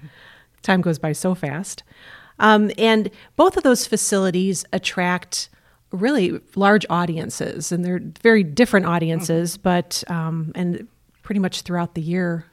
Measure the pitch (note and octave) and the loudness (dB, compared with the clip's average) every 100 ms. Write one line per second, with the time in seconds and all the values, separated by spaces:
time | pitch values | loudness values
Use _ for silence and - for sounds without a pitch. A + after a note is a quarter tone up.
0 | D#3 - - - _ _ - F#3 F3 D3+ | -20 -20 -20 -20 _ _ 0 2 2 -2
1 | D#3 D3+ F#3 F3+ C#3+ C#3+ G3 - - - | -4 -2 -2 -2 -6 -8 -10 -14 -20 -20
2 | - - - - G#3+ G#3+ G#3+ - A3+ A3 | -20 -20 -20 0 4 4 4 2 2 2
3 | G3 - - - F4 F#4 C#4+ B3 - G#3 | 0 -8 -6 2 2 4 2 2 0 -4
4 | - G3+ F#3+ F3+ F#3+ F3 - F#3 - - | 0 0 0 0 -2 -4 -6 -6 -4 -2
5 | F3+ F3+ - - - _ _ _ _ F#3 | -2 -2 -4 -10 -10 _ _ _ _ -4
6 | A#3 C#4+ F3+ - - - G3+ G#3 - E3+ | 0 2 0 -2 -8 0 4 4 2 -2
7 | F3 E3 - - - - E3 F3 F3 F3+ | -2 -4 -8 -8 -8 -8 -6 -4 -2 -4
8 | - - A#3 A3 E3+ C#3+ A#3+ G3+ E3+ E3+ | -6 0 4 4 4 2 4 4 2 0
9 | E3 E3 E3 E3 E3+ - F#3+ F3+ E3+ - | 0 -2 0 -2 -2 -2 0 0 -2 -8
10 | - E3+ D#3+ E3 D#3 - F3+ F3 A#3 _ | -6 -4 -4 -4 -6 -4 -4 -4 -8 _
11 | _ _ - G3+ F#3 - - F3 E3+ E3+ | _ _ -4 -2 -2 -4 -6 -4 -4 -6
12 | D#3+ F3+ F3 E3 - | -4 -2 -2 -4 -8